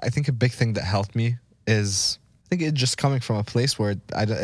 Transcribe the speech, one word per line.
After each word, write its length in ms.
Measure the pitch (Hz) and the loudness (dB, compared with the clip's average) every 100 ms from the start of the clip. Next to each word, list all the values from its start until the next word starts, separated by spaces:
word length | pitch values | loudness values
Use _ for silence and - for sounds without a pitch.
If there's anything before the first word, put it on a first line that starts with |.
| 127 | -2
I 40 | |
think 180 | 135 147 | 0 0
a 40 | 120 | 2
big 80 | 123 | 2
thing 220 | - 117 | 2 0
that 100 | 104 | 0
helped 300 | 87 98 98 117 | 0 0 0 0
me 220 | 117 120 _ _ - | -2 -2 _ _ 0
is, 520 | 110 101 95 - - _ _ | 2 2 0 -2 -4 _ _
I 40 | - | -4
think 120 | 180 | -2
it 100 | 156 | 0
just 220 | 151 127 - | 0 0 0
coming 220 | 143 135 | 0 0
from 160 | - 110 | 0 -2
a 80 | |
place 280 | 101 120 131 - | -2 0 0 0
where 180 | 104 95 - | -2 -2 -4
I 100 | - | -2
d-, 80 | 107 110 | 0 0